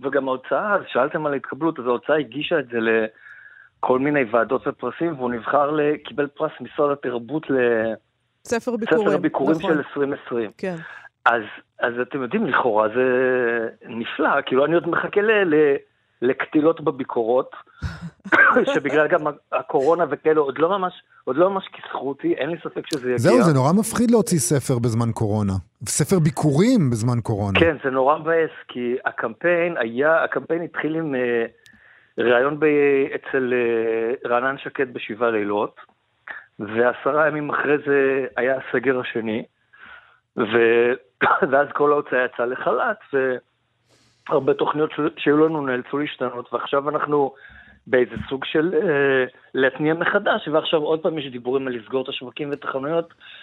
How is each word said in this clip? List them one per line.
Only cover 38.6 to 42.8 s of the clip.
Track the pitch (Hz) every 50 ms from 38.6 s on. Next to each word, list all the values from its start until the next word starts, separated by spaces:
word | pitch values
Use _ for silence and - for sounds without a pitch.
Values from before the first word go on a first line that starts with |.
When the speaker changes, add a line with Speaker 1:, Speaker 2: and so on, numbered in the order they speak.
| - - - 127 117 131 127 127
Speaker 1:
השני, | 123 - - 117 110 110 107 117 - - _ _ _ _ - - - - - - - _ _ _ _ _ _
ו-, | 131 120 101 113 117 117 113 117 117 120 120 123 - - _ _ - -
<coughs> | - - - 196 143
ואז | 131 139 143 - -
כל | - 147 147
ההוצאה | 143 147 139 - 139 127 127
יצאה | 120 - - 120
לחל"ת, | 123 127 - - 170 156 -